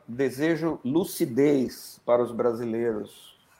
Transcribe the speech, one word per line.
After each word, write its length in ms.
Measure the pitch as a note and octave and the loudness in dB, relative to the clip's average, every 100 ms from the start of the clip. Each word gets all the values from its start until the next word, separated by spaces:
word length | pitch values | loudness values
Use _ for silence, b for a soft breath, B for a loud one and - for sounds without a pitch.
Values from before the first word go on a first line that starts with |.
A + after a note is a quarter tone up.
| - | -10
Desejo 720 | A#2+ C3+ A#2+ D#3 D#3+ E3 - | -2 -2 0 0 0 -2 -4
lucidez 1160 | B2 D#3 F#3+ - D#3+ A#2+ D3 C#3+ A#2 - - - - | -2 0 0 -2 -2 4 4 4 0 -6 -16 -8 2
para 160 | A#2+ | 2
os 100 | A#2 | 2
brasileiros 1040 | A2+ A#2+ A2+ A#2+ A2+ A#2 G#2+ G#2 - - _ _ | 0 -2 0 -4 -2 -2 -2 -6 -14 -20 _ _